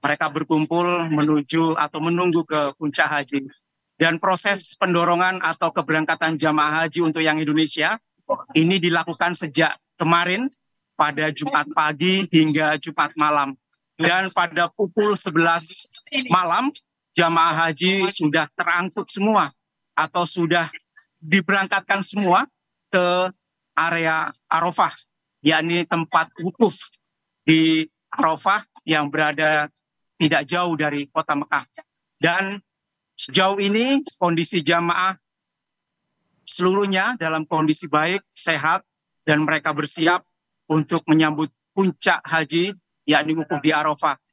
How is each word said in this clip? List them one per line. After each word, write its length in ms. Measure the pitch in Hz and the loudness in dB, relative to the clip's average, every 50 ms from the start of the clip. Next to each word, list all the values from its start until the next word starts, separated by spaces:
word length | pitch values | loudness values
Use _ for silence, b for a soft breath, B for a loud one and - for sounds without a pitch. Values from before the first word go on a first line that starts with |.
| - | -2
Mereka 240 | 143 147 - 160 156 | -4 -2 -2 -2 -4
berkumpul 800 | 143 160 156 _ 160 151 156 147 165 170 175 175 175 175 165 165 | -2 -4 -2 _ 0 0 0 0 0 0 0 0 0 -2 -2 -2
menuju 720 | 156 151 151 151 156 151 147 _ 156 165 165 160 156 - | 0 0 2 2 2 0 0 _ 0 0 0 0 0 -2
atau 180 | 151 147 - 156 | -4 -4 -4 -4
menunggu 440 | 156 165 170 175 180 180 160 170 160 | -2 -2 0 2 2 2 2 0 0
ke 320 | _ 156 151 147 139 135 | _ -2 -2 -2 -2 -4
puncak 320 | _ 160 147 139 - 160 139 | _ -6 -6 -2 0 -2 0
haji. 400 | 151 147 143 - 139 139 135 135 - _ _ _ _ _ _ _ _ | 0 -4 -4 -4 -6 -6 -6 -6 -18 _ _ _ _ _ _ _ _
Dan 260 | _ 165 165 165 165 | _ 0 2 2 2
proses 540 | - 190 185 175 - 208 202 196 - - - | 0 0 0 2 0 -2 -2 -2 -6 -14 -4
pendorongan 640 | _ 202 180 175 170 170 170 175 170 185 185 185 180 | _ -2 0 2 2 2 2 2 2 2 0 -2 -2
atau 300 | 180 165 165 _ 175 165 | -4 -4 -4 _ -4 -2
keberangkatan 640 | 160 190 156 - 156 156 156 156 160 160 165 160 160 | -2 -4 -2 0 0 0 0 -2 -2 -2 -2 -2 -2
jamaah 480 | 147 156 156 151 151 147 151 151 160 165 | 0 0 0 2 2 0 0 0 -2 -2
haji 160 | 165 - 170 | -2 -2 -2
untuk 220 | 170 160 151 165 160 | -2 0 0 0 0
yang 160 | 156 151 156 | 0 0 0
Indonesia 560 | 160 147 151 156 160 151 - - 151 165 214 226 _ _ _ _ _ - 180 - - _ - | 0 0 0 0 0 0 0 -2 -2 -2 -2 -4 _ _ _ _ _ -6 -6 -6 -6 _ 0
ini 300 | 160 160 170 190 196 165 | 2 2 4 2 2 0
dilakukan 500 | 175 165 170 160 170 165 - 170 175 180 | 0 0 0 -2 -4 -4 -2 -2 -2 -2
sejak 460 | - - 156 135 160 160 151 - - _ _ _ | -4 -8 -6 0 0 0 0 0 -6 _ _ _
kemarin 540 | _ 170 160 170 170 175 175 185 208 254 277 - _ _ _ _ _ _ _ _ - | _ 0 2 2 2 2 0 -2 -2 -4 -6 -6 _ _ _ _ _ _ _ _ 0
pada 320 | 156 151 143 143 156 156 | 0 0 0 -2 -2 -2
Jumat 340 | 147 - 151 - 143 147 147 143 151 | -2 -4 -6 -2 0 -2 -2 0 -2
pagi 540 | - 151 151 156 139 165 185 185 190 196 175 | 0 0 0 0 0 0 2 2 2 0 2
hingga 480 | - 160 156 156 147 156 156 151 156 151 - | 4 4 4 4 2 2 2 0 0 -2 -4
Jumat 320 | 165 147 - 151 147 - | -8 -2 -2 -2 -2 0
malam. 400 | 156 151 151 151 147 139 139 135 _ _ _ _ _ _ _ _ | 0 0 2 2 2 0 -2 -4 _ _ _ _ _ _ _ _
Dan 320 | - 160 170 175 185 190 185 180 | -2 0 2 2 2 0 -2 0
pada 320 | 196 175 170 165 165 175 170 _ | 0 -2 0 0 -2 -2 -2 _
pukul 400 | - 208 180 - - 208 208 202 | -4 -4 -2 0 -2 0 0 0
sebelas 800 | - - 190 156 165 165 170 165 170 160 160 - - - - - - _ - - 277 262 | -2 -4 -2 0 2 2 2 2 0 -4 -8 -10 -10 -10 -10 -12 -18 _ -8 -6 -6 -2
malam, 480 | 247 175 185 180 170 170 - 254 277 294 - _ _ _ _ _ _ _ | 0 0 2 2 2 0 0 0 -2 -4 -8 _ _ _ _ _ _ _
jamaah 560 | - 170 165 165 165 165 170 156 156 165 165 | 2 2 2 4 4 4 2 2 2 0 0
haji 400 | 156 135 175 185 196 196 185 180 | 0 0 0 0 2 2 0 -2
sudah 400 | - - 160 151 143 160 156 - _ - | -2 -2 -2 0 0 0 -2 -2 _ -6
terangkut 480 | - 175 170 175 180 185 - 214 185 | -2 -2 0 -2 -2 -4 -6 -8 -8
semua 480 | - - 202 196 214 220 202 165 151 _ _ _ _ _ _ _ _ _ | -8 -6 -2 0 2 2 2 0 0 _ _ _ _ _ _ _ _ _
atau 320 | - 156 160 _ 175 175 | -4 -4 -2 _ -2 -2
sudah 400 | 165 - 180 170 160 170 175 165 147 - - _ _ _ - _ _ _ _ 165 | -2 -2 -2 0 2 2 0 0 -2 -8 -18 _ _ _ -20 _ _ _ _ -4
diberangkatkan 800 | 156 156 196 165 - 196 196 196 190 202 196 190 _ 196 196 190 | 0 0 0 2 2 0 0 0 0 -2 -4 0 _ -2 -2 -2
semua 480 | - - 208 208 185 175 202 262 - _ _ _ _ _ _ _ _ | -4 -4 -2 2 4 4 4 2 0 _ _ _ _ _ _ _ _
ke 400 | - 185 180 175 175 180 185 185 190 _ _ _ _ _ _ _ _ - | 0 2 2 2 2 0 0 -2 -4 _ _ _ _ _ _ _ _ -2
area 560 | 165 170 170 165 165 160 160 160 160 - - _ _ _ | 0 0 0 0 0 0 0 0 -2 -6 -8 _ _ _
Arafah, 400 | - 165 170 180 170 - - - - - - _ _ _ _ _ _ _ - | 0 0 0 0 2 0 0 0 0 -8 -20 _ _ _ _ _ _ _ 0
yakni 400 | 143 160 156 160 165 170 175 170 | 2 2 2 0 0 0 -2 -2
tempat 480 | _ - 170 165 - - 165 165 - _ - 165 | _ -2 -2 -2 0 0 0 0 0 _ -8 -6
wukuf 320 | 185 - _ 240 190 143 - - - _ _ _ _ _ _ _ _ _ _ _ | -6 0 _ 0 0 0 -4 -16 -18 _ _ _ _ _ _ _ _ _ _ _
di 400 | - 160 160 160 160 160 160 156 156 _ _ _ _ | 2 4 4 4 4 2 0 -2 -4 _ _ _ _
Arafah 560 | - - - 160 160 - - 196 196 208 - _ _ - _ | -4 -2 0 0 0 0 0 0 0 0 -2 _ _ -18 _
yang 240 | 156 156 151 147 | -2 0 0 0
berada 640 | 143 139 151 156 151 147 143 156 156 151 151 147 151 _ _ _ _ _ _ _ _ _ _ | -2 -2 -2 -2 -2 0 0 0 0 2 0 -2 -4 _ _ _ _ _ _ _ _ _ _
tidak 240 | 165 151 160 151 147 131 | 0 2 2 0 0 -2
jauh 240 | 175 175 180 175 165 | -2 -2 -2 -2 -2
dari 320 | 143 151 151 143 143 143 143 | -2 -2 -2 -2 -4 -8 -4
kota 280 | _ 160 156 - 151 143 | _ -6 -2 -2 -2 -4
Mekah. 280 | 147 _ - 143 131 _ _ - - _ _ _ _ _ _ _ | -2 _ -4 -4 -4 _ _ -20 -20 _ _ _ _ _ _ _
Dan 400 | - 165 170 180 190 190 202 202 _ _ _ _ _ _ _ _ _ _ _ | 0 0 0 0 -2 -4 -8 -10 _ _ _ _ _ _ _ _ _ _ _
sejauh 480 | - - - 131 190 190 190 202 202 202 | -6 -6 -2 2 2 2 2 2 2 0
ini 400 | 196 202 220 240 262 277 277 277 - - _ | 0 2 2 2 2 0 0 -2 -4 -6 _
kondisi 440 | 185 175 170 165 170 - - 180 147 | -2 0 0 0 -2 -2 -2 -2 0
jamaah 520 | 139 170 170 170 170 175 175 185 190 190 - _ _ _ _ _ _ _ _ _ _ _ _ _ _ _ _ _ _ _ _ _ _ _ _ _ | 2 0 2 2 0 -2 0 -2 -2 -4 -6 _ _ _ _ _ _ _ _ _ _ _ _ _ _ _ _ _ _ _ _ _ _ _ _ _
seluruhnya 680 | - - - 175 185 185 196 202 196 190 190 190 220 247 - | -8 -4 0 2 2 2 2 0 0 0 0 0 -2 -4 -4
dalam 280 | 165 160 160 160 156 | -4 -4 -2 -4 -4
kondisi 400 | - 170 156 160 151 156 - - | -2 -2 0 2 0 0 -2 -2
baik, 360 | 147 139 151 156 170 185 196 _ _ _ | -2 0 0 2 2 -2 -4 _ _ _
sehat, 480 | - - 175 160 147 135 156 165 - - _ _ _ _ _ _ _ _ | -6 -2 -2 -2 0 0 0 0 0 -2 _ _ _ _ _ _ _ _
dan 160 | - 151 151 156 | 0 2 2 2
mereka 280 | 151 160 151 - 160 151 | 0 0 -2 -2 -4 -4
bersiap 520 | 151 151 147 - - 160 165 175 180 _ _ _ _ _ _ _ _ _ | -4 -6 -6 -4 0 0 2 2 0 _ _ _ _ _ _ _ _ _
untuk 360 | _ 156 156 151 - 175 165 - | _ 0 0 0 0 -2 -4 0
menyambut 440 | - 156 160 160 156 151 147 156 151 _ _ _ _ _ | 2 4 4 4 2 2 -2 -6 -6 _ _ _ _ _
puncak 460 | 190 196 185 - _ - 190 175 - _ | 0 0 0 0 _ 0 0 0 0 _
haji, 480 | - 165 160 156 143 160 170 180 196 202 - _ _ _ _ _ - | -2 -2 -2 -2 0 -2 -2 -2 -2 -6 -12 _ _ _ _ _ 2
yakni 240 | 147 147 147 156 160 | 2 2 2 0 -2
wukuf 240 | 160 151 - 185 147 - | -4 -4 -4 -6 -2 0
di 100 | 156 156 | 0 0
Arafah. 460 | 151 151 156 151 - - 147 139 _ _ _ | 2 0 -2 -2 0 -2 -2 -2 _ _ _